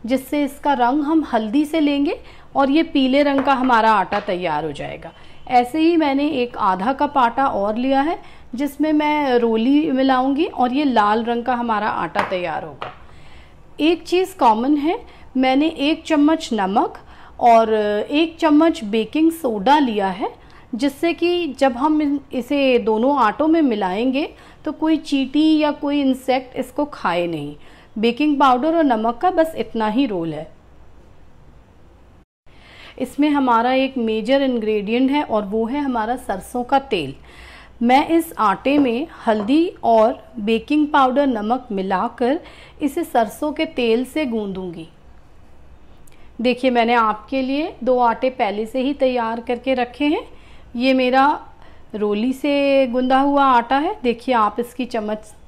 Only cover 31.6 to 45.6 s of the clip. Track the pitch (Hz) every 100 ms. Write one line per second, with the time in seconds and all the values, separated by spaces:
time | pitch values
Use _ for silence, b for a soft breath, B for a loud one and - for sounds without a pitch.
31.6 | - - - - - - _ _ - B
32.6 | B B B B 254 - 302 285 262 226
33.6 | 247 262 262 262 226 220 214 277 269 240
34.6 | 214 214 196 233 262 294 - 214 196 220
35.6 | 220 285 285 233 214 247 - 196 - 247
36.6 | 247 269 269 196 139 139 B B B B
37.6 | B - 233 262 311 330 320 - 214 190
38.6 | 262 294 262 226 330 - - 214 208 294
39.6 | 349 - 233 226 220 285 - 240 208 226
40.6 | 226 302 294 294 262 254 285 220 208 254
41.6 | - 196 190 185 233 - 240 311 B B
42.6 | B B 294 349 330 240 214 - 302 302
43.6 | 320 269 233 233 254 302 294 226 202 190
44.6 | 185 160 165 - - - - - - -